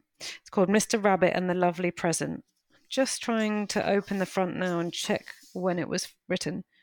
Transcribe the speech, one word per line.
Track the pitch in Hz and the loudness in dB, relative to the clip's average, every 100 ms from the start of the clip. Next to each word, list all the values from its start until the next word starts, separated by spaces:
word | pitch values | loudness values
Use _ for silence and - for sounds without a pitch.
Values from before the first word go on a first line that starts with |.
| _ _ | _ _
It's | - - - | -14 -14 -4
called | - 185 | 2 4
Mister | 208 - 226 | 4 2 2
Rabbit | 202 190 180 - | 4 4 4 2
and | 180 | 0
the | |
Lovely | 180 175 175 180 | 2 2 0 -4
Present. | - 170 156 151 160 - _ _ _ _ | -2 -2 0 -2 -6 -12 _ _ _ _
Just | - 262 - | 0 0 -2
trying | - 226 214 208 202 | -2 0 0 0 -2
to | 214 - | 0 2
open | 202 196 202 | 2 0 -2
the | 180 | 0
front | 190 180 - | 0 0 0
now | 180 170 | -2 0
and | 170 | -2
check | - - 208 - - - | -4 -2 -2 -4 -16 -12
when | 180 180 175 | -4 -2 0
it | 143 | -2
was | 180 - - - | -4 -6 -12 -4
written. | 180 151 180 - _ | -4 -2 -6 -10 _